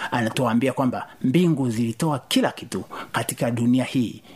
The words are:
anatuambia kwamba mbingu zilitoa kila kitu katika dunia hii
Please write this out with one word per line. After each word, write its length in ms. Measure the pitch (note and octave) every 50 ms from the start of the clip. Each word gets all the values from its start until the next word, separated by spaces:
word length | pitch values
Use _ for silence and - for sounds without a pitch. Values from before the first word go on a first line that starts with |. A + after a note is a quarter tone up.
| - -
anatuambia 640 | C3+ A#2+ A2+ A2 - - B2+ A#2 A2+ A#2 C3 C3 -
kwamba 340 | - C3+ B2+ G#2+ G2 - - - -
mbingu 480 | - B2+ B2+ F3 F3+ E3+ D#3 C3 C3+ A#2+
zilitoa 500 | A2 A2+ A#2 A2+ A2+ - E3+ D#3 D3 B2 -
kila 240 | - - C4 G#3+ B2
kitu 320 | - - - A#2 G#2+ F#2 E2+ - - - - -
katika 400 | - A#2+ A2+ - B2+ - C#3 A#2+
dunia 320 | A#2+ A#2 A#2+ A#2+ B2 B2+ B2
hii 380 | - - C3+ A2+ F#2 A2 A2 - - -